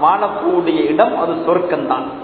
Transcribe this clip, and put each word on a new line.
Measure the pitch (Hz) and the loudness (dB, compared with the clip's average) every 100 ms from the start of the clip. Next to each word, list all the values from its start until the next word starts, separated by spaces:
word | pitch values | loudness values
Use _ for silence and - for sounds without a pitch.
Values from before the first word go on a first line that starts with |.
வாழக்கூடிய | 156 202 202 - 170 180 160 156 147 | 2 2 0 -2 0 0 2 0 0
இடம் | 156 - - | 2 2 2
அது | 165 | -2
சொர்க்கம்தான். | 160 165 175 - 151 135 131 135 - | -2 0 0 0 -4 -2 -4 -4 -10